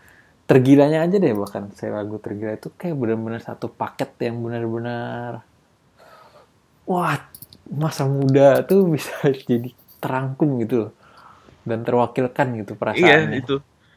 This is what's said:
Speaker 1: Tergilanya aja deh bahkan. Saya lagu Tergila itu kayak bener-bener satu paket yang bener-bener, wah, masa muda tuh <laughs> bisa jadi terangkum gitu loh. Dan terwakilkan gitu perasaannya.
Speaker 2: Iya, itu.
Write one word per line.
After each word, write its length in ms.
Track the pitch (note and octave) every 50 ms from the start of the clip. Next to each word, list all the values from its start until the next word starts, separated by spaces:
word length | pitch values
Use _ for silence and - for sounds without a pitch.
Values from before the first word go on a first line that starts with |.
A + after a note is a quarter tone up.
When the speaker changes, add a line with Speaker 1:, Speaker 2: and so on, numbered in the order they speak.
| _ _ _ _ _ _ _ _ _
Speaker 1:
Tergilanya 600 | - C#3 C3+ B2 C3+ C#3 C#3+ C#3 D3 D#3 D#3 E3
aja 100 | F3 F#3+
deh 140 | G3+ F#3 C#3
bahkan. 400 | G#2+ G2+ G2+ - - G2+ G2+ G2 -
Saya 200 | - A2 A2 G#2+
lagu 240 | G#2+ G#2 G#2 G#2+ G#2
Tergila 360 | - - G#2 G#2 A2 G#2+ A2
itu 200 | A2 - D#3+ _
kayak 240 | - - F3 D#3+ C#3
bener-bener 400 | A#2+ A2 A2+ A2+ A2+ A2+ A#2 A#2
satu 320 | - - A2+ - - A2+
paket 480 | - - A2 G#2+ - - C3 - _ -
yang 240 | B2 A#2+ A#2 A#2
bener-bener, 960 | A#2 A#2 A#2 A#2 A#2 A2+ A2+ A#2 A#2 A#2+ A#2+ A#2 A#2+ A#2+ A#2+ A#2+ A#2+ A#2+ A#2+ A#2+ - _ _ _ _ _ _ _ _ _ _ _ - - - - - - _ - _ _ _ _ _ _ _ _
wah, 320 | - - F#3 F3+ F3 - C#3+ C3+ - - _ - - _ - _ _ -
masa 340 | - C#3 D#3 D#3 - - C#3
muda 640 | C3+ C#3 C#3 C#3 C3+ C3+ C#3 C#3 C#3 C3 C3 C3
tuh 200 | - F#3+ G3 F#3+ E3+
<laughs> 60 | D#3
bisa 200 | C3 - - - -
jadi 480 | - C#3+ C3 C3+ - - B2 A#2 B2 B2 - _ _ _ - -
terangkum 600 | D3 B2+ C3 C3 C3+ C3 C3+ - E3 D3 C3+ A#2+
gitu 300 | A2+ A2 B2+ A#2 G#2 A2
loh. 40 | - _ _ _ _ - - - - _ _ - _ _
Dan 240 | - A#2 A2+ A2+ A#2
terwakilkan 680 | A#2 A#2 B2 A#2+ B2 - C3+ B2+ B2 - - C#3+ B2+ A#2+
gitu 160 | A2 G2+ - G#2+
perasaannya. 560 | - A2+ A2 G#2+ B2 F3+ D#3+ D3 D#3 D#3 D3
Speaker 2:
Iya, 80 | B2 C3
itu. 180 | B2+ C#3+ C3+ C#3 - _ _ _ _ _ _